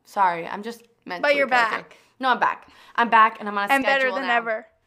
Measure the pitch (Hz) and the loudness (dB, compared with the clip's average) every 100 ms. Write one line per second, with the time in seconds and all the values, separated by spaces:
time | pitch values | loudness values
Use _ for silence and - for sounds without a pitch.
0 | _ 208 190 170 170 202 214 233 _ _ | _ 0 0 0 -6 -10 -12 -16 _ _
1 | - 175 285 285 262 254 226 226 - - | -12 -2 0 0 2 0 0 -4 -10 -20
2 | _ - 262 226 - - - - - - | _ -6 -2 0 0 -2 -12 -20 -8 -2
3 | 240 226 220 220 208 208 202 269 262 277 | 2 6 4 2 -8 -4 0 0 2 0
4 | 262 277 269 240 226 220 - _ | 0 -2 -2 -2 -2 -6 -10 _